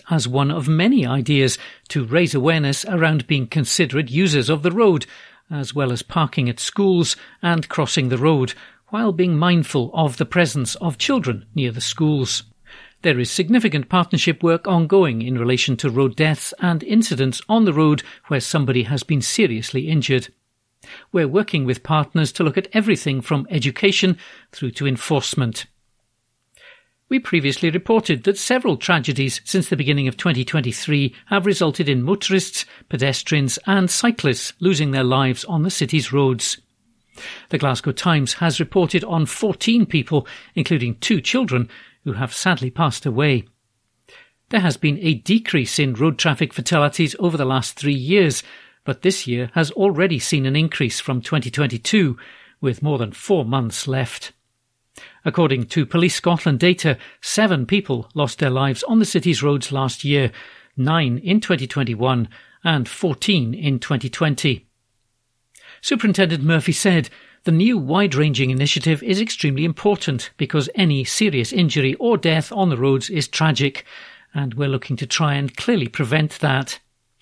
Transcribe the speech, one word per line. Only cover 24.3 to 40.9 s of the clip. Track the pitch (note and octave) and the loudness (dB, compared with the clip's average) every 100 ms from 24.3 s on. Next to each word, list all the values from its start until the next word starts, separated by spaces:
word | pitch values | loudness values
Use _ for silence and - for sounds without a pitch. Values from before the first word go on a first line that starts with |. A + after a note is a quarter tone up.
| - _ | -20 _
through | - C3 | -8 -8
to | - C#3 | -4 -2
enforcement." | B2+ - D3 - - B2 A2 - _ _ _ _ _ _ _ _ _ - - _ _ _ | -2 0 -2 0 -2 -2 -4 -14 _ _ _ _ _ _ _ _ _ -20 -20 _ _ _
We | C4 | -4
previously | - F3 C#3 B2+ E3+ | 0 0 0 0 0
reported | E3 - A3+ A3 C#3+ | 0 2 0 2 0
that | G3 G3+ | 0 -2
several | - B3+ B3+ D3+ | 0 0 0 -2
tragedies | - E3+ C3 C#3 C3+ - | 2 0 2 -2 -2 -4
since | - F#3+ - | -4 -2 0
the | D3+ | -2
beginning | C#3 D3 C3+ | 0 0 0
of | B2+ | -2
twenty | F3+ C3 | -2 0
twenty-three | B2+ D#3 B2+ - - D3 C#3 - _ | 0 -2 -2 -6 -2 0 0 -4 _
have | G3+ | 0
resulted | G3 F#3 E3 C3+ D3 | 0 2 0 0 0
in | C3+ | 0
motorists, | B2+ G#3 - F#3+ - - - - _ | 0 -2 0 0 -2 -8 -10 -16 _
pedestrians | C#3+ C3+ C3 - D3+ C#3 - - | -2 -2 -2 -2 0 0 -2 0
and | G3 F3+ | 2 2
cyclists | - A#3+ A3+ D3 A#2+ - - | 2 0 0 0 -2 -4 -2
losing | F3 E3 D3+ | 0 2 0
their | C3+ | 0
lives | B2+ C3 C3 B2 | 2 2 2 0
on | - E3 | -2 -2
the | E3 | 0
city's | - C#3 D#3+ A#2+ | -2 0 0 0
roads. | C#3 C3+ B2 - - _ _ _ _ _ - - - - | 2 2 0 -4 -8 _ _ _ _ _ -20 -18 -18 -6
The | D3+ | -2
Glasgow | C#3+ B2 - | -2 -2 -4
Times | B2+ F3+ D#3+ C3 | -2 2 2 0
has | - E3+ C3+ | 0 0 0
reported | E3+ G3 E3+ F3+ | 0 0 2 0
on | G#3+ E3 D3+ | -2 -2 -2
fourteen | - A3 - - A#3 G3+ | -2 -2 -2 2 2 4
people, | D#3+ B2 D3+ - - - | 0 0 -2 -2 -14 -10
including | - D3+ D#3+ A#2+ | -4 0 0 -2